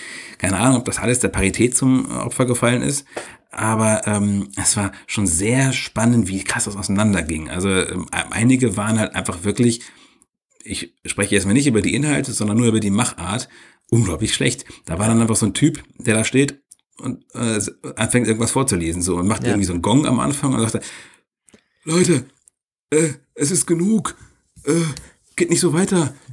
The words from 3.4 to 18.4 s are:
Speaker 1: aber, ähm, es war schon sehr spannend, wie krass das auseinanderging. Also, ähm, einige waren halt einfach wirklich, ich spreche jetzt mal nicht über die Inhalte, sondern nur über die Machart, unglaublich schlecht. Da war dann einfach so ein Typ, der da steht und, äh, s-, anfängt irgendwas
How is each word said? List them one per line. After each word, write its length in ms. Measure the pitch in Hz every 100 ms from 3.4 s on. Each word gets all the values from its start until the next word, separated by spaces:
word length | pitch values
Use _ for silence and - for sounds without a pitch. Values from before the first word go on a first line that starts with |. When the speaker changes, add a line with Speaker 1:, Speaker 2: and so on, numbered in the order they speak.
| _ -
Speaker 1:
aber, 500 | 110 110 110 110 107
ähm, 420 | 104 101 101 98 -
es 200 | 98 104
war 160 | 101 - -
schon 200 | - 95
sehr 460 | 82 107 135 135
spannend, 560 | - - 107 117 120 95
wie 160 | 95
krass 200 | - -
das 120 | 107 98
auseinanderging. 720 | 98 98 107 92 78 78 78
Also, 180 | 90 98
ähm, 380 | 92 - 90 -
einige 680 | 92 - 101 117 127 120 95
waren 220 | 107 113
halt 160 | 107
einfach 300 | - 95 87
wirklich, 380 | 101 101 120 117 - - _ _ _ _ _ _
ich 320 | - - - _
spreche 300 | - - 101
jetzt 120 | 101 95
mal 60 |
nicht 140 | 127 143
über 160 | 107
die 120 | 101
Inhalte, 380 | 117 151 143 139
sondern 240 | 110 104 110
nur 120 | 117
über 120 | 110
die 100 | 101
Machart, 580 | 101 120 - 87 113 - - - _ -
unglaublich 440 | 117 95 90 -
schlecht. 300 | - - - - - -
Da 120 | 87
war 100 | 110
dann 120 | 113
einfach 160 | 113 107
so 100 | 104
ein 80 |
Typ, 300 | - 147 - - -
der 160 | 113
da 100 | 110
steht 380 | 110 131 139 - _ - _ -
und, 260 | - - _
äh, 220 | 120 117 110
s-, 180 | 98 - - -
anfängt 300 | 117 123 110
irgendwas 260 | 110